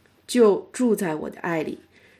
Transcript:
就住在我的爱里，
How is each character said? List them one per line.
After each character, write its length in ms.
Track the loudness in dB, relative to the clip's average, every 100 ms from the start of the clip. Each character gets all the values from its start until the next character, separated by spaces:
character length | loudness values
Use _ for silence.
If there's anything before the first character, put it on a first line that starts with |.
| _ _ -4
就 420 | 4 4 4 -2
住 240 | -2 0 0
在 180 | -2
我 160 | -6 -8
的 80 | -8
爱 240 | -4 -4
里， 160 | -4 -8 -16 _ _ _